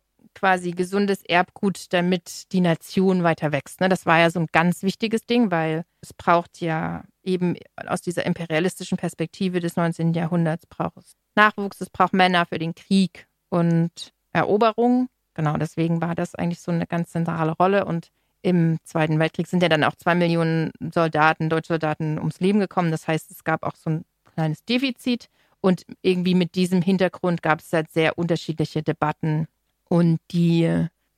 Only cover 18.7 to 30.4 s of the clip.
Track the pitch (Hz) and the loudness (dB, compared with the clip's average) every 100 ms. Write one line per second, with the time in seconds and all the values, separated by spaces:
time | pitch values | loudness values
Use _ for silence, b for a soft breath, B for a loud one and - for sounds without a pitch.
18.7 | 160 - 165 156 156 160 - 170 180 175 | 0 -4 -2 0 2 0 -2 -2 0 2
19.7 | 156 131 - 180 175 170 165 165 160 160 | 4 2 0 0 2 2 2 0 0 -2
20.7 | - 165 175 165 156 156 160 160 160 - | -6 -4 -2 0 2 2 2 0 -2 -2
21.7 | 165 156 151 156 156 156 - 185 208 185 | -2 -2 -4 -4 -4 -4 -2 0 0 0
22.7 | - 170 160 - 156 - - - 160 - | 0 0 0 -2 -4 -6 -10 -4 -4 -4
23.7 | - 170 156 - _ _ - 160 156 - | -8 -4 -6 -6 _ _ -4 -4 -4 -2
24.7 | 247 269 - 254 240 - _ _ _ 190 | -2 -2 -4 -4 -4 -6 _ _ _ 0
25.7 | 175 - - 185 180 180 180 170 185 180 | 0 -4 -4 0 0 2 2 0 0 0
26.7 | 185 190 185 180 - 180 170 160 156 - | 2 2 2 0 -2 -4 -2 0 -2 0
27.7 | 165 156 160 160 - 170 165 - 160 156 | -4 -2 0 0 0 -2 -2 -4 -4 -4
28.7 | 156 156 147 151 - 160 151 156 _ _ | -4 -4 -2 -4 -2 -2 -2 -4 _ _
29.7 | _ - 170 170 160 - 175 | _ -2 2 2 0 -2 0